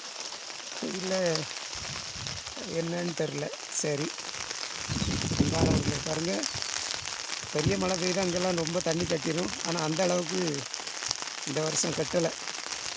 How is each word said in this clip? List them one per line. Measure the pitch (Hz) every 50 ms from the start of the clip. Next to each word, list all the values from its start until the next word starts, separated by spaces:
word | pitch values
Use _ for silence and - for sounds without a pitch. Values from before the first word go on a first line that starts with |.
| - - - - - - - - - - - - - - - -
இல்ல | - 160 - 190 180 185 190 190 185 170 160 156 151 - - - - - - - - - - - - - - - - - - - - - - - - 196 -
என்னன்னு | 165 165 165 170 175 175 175 160
தெரில. | - 160 147 139 143 147 - - - - - -
சரி, | - - 151 147 143 151 - - - - - - - - - - - - - - - - - - - - - - - - - -
அன்பானவர்களே, | - - 151 165 160 165 160 160 147 143 - - - -
பாருங்க, | 160 156 156 165 175 196 - 302 - - - - - - - - - - - - - - - - - - - - -
பெரிய | - 151 151 - 202
மழை | 196 190 185 190
பெய்தா | 180 175 180 180 190
அங்கெல்லாம் | 190 180 170 180 180 185 180
ரொம்ப | 170 165 156 165 185
தண்ணி | - 170 160 170 180
கட்டிரும். | 156 170 156 - 170 156 165 180 - - - -
ஆனா, | 170 170 170
அந்த | 160 156 160 165 190
அளவுக்கு | 175 180 180 175 147 185 185 180 165 147 139 - - - - - - - - - - - - - - - - -
இந்த | 147 135 156
வருஷம் | 156 156 156 151 - 170 147
கட்டல. | - 156 - - 175 165 160 - - - - - - - - - - - - -